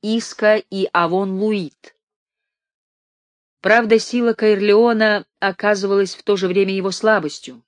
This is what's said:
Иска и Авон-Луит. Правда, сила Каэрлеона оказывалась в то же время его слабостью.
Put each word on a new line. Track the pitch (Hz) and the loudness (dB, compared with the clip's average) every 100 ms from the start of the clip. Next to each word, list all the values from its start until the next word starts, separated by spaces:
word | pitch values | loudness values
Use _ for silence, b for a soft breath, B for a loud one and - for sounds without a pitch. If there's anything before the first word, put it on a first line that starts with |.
Иска | 208 226 - - 214 214 | -2 -4 -4 -2 2 2
и | - 196 190 | 0 -6 -2
Авон-Луит. | 175 170 180 196 190 214 208 160 _ - _ _ _ _ _ _ _ _ _ _ _ _ _ _ _ _ _ | 0 0 -2 -2 -2 -2 -2 -6 _ -20 _ _ _ _ _ _ _ _ _ _ _ _ _ _ _ _ _
Правда, | 190 220 226 226 | 2 2 4 0
сила | - 247 233 | 2 -2 -2
Каэрлеона | 220 220 208 208 202 233 226 220 208 - _ | 0 0 2 4 4 4 2 0 0 -6 _
оказывалась | 196 180 208 208 196 196 196 | -6 -2 -2 -2 0 0 -2
в | - | -4
то | - 202 | -4 -2
же | 185 | 0
время | 180 190 | 0 0
его | 190 190 | -2 -4
слабостью. | 180 220 214 156 - - 123 | -2 0 0 -2 -12 -18 -20